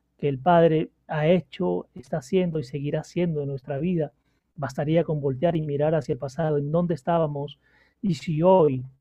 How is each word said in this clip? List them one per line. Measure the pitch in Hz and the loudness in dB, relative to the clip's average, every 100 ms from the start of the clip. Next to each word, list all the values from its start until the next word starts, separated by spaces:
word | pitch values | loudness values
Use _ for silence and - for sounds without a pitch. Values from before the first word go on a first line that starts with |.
| _ _ | _ _
que | 143 | -4
el | 131 | -2
Padre | 180 170 165 156 - _ - | 4 6 6 4 -2 _ -10
ha | 156 156 | -2 2
hecho, | 180 - - 180 90 - | 2 0 -4 -4 -4 -6
está | - - 160 | -16 -10 -10
haciendo | - 185 180 156 | -2 0 0 -4
y | |
seguirá | 131 147 143 156 | -6 -8 -4 -6
haciendo | - 170 175 151 | -4 -4 -2 -2
en | 139 | -4
nuestra | 139 - 139 | -6 -8 -4
vida? | 170 175 143 _ _ _ _ - | -2 -2 -4 _ _ _ _ -10
Bastaría | 131 135 147 165 | -8 -4 0 0
con | 160 151 | 0 -2
voltear | 139 131 170 165 | -2 0 0 0
y | |
mirar | 156 143 151 160 | -2 -2 0 0
hacia | 156 | -2
el | 139 | -6
pasado, | 139 - 156 147 | -6 -4 -2 -2
en | 143 | 0
dónde | 165 175 | 0 0
estábamos, | 160 - 170 151 143 147 - _ _ _ _ | -2 0 0 0 -4 -10 -14 _ _ _ _
y | 202 | -4
si | 165 - 151 | -4 -4 2
hoy | 175 190 151 131 127 - | 6 6 4 0 -6 -16